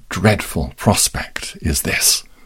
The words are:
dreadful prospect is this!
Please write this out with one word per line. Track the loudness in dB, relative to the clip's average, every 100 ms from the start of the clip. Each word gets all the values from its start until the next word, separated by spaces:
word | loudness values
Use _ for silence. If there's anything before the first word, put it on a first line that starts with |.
| -6
dreadful | 0 2 2 0 -4 -4 0
prospect | 2 4 2 -2 -8 -8 -10 -6
is | -2 -2
this! | -2 0 2 2 -2 -20